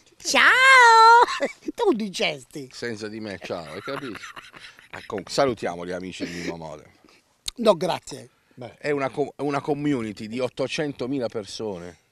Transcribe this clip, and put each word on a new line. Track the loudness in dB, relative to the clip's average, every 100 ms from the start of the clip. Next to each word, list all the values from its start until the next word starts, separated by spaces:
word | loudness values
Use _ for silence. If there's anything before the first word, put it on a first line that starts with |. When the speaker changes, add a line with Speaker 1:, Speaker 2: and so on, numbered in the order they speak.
| _ _
Speaker 1:
Ciao. | -2 4 6
<laughs> | 6 8 10 10 10 10 8 6 0 -8 -8 -14 -2
Tu | 0
dicesti. | 0 -4 -4 -4 -4 -12 -16 -16
Speaker 2:
Senza | -10 -8 -8 -10
di | -10
me, | -10 -12
ciao, | -10 -10 -10
hai | -14
capito? | -12 -10 -10 -14 -16 -20 -20 -20 -20 -20 _
Ah, | -18 -12
comunque, | -10 -6
salutiamo | -2 0 -2 -6 -8 -10
gli |
amici | -10 -10 -12 -12
di | -10
Mimmo | -10 -12
Modem. | -14 -18 -20 _ _ _ _ _ -14 -2
Speaker 1:
No, | 0 2
grazie. | -2 -6 -10 -18 -20 _ _
Speaker 3:
Beh. | -20 -20 -10
Speaker 2:
È | -6
una | -4 -4
co-, | -4 -6 -6
una | -6 -4
community | -4 -4 -2 -2 -4 -10 -10
di | -6
ottocentomila | -6 -6 -6 -4 -6 -6 -6 -4 -6
persone. | -8 -12 -10 -8 -10 -12 -18 _